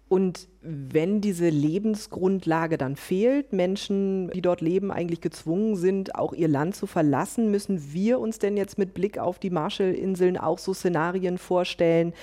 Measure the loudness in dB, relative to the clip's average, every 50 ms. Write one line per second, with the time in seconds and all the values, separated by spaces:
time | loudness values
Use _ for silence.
0 | _ 0 2 2 2 0 -2 -4 -12 -20 _ _ -14 -12 -10 -10 -6 -2 0 0
1 | 2 2 0 0 0 0 0 2 2 2 4 4 2 2 0 0 0 0 -2 -2
2 | -6 -10 -6 -2 0 0 0 0 0 0 0 0 0 0 -2 -2 -2 -4 -4 -6
3 | -6 -2 0 2 2 4 2 2 0 0 0 0 0 0 0 -2 -2 -2 0 0
4 | 0 0 0 -2 -2 -4 -4 0 0 0 2 2 0 0 0 0 0 -2 -2 -4
5 | -4 -4 -4 -4 -4 -6 -6 -6 -4 -2 0 0 2 0 0 2 2 2 2 0
6 | -2 -4 -4 -4 -4 -2 -2 0 2 2 2 2 2 0 -2 -4 -6 -4 0 2
7 | 2 4 4 2 0 -2 -2 0 0 2 2 0 0 -2 -4 -4 -4 -6 -4 0
8 | 2 2 2 2 0 -2 -2 -2 -2 0 0 0 -2 -2 -2 -2 -2 -2 -2 -2
9 | -2 -2 -2 -2 -4 -4 -4 -4 -4 -2 -2 -2 -2 -2 -2 0 0 0 0 0
10 | -2 -2 0 2 2 2 2 2 0 -2 -2 -2 -2 -4 -4 -2 0 0 2 2
11 | 0 0 0 0 -2 -2 -2 -4 -2 0 0 2 2 0 0 2 4 4 6 4
12 | 4 2 -2 -8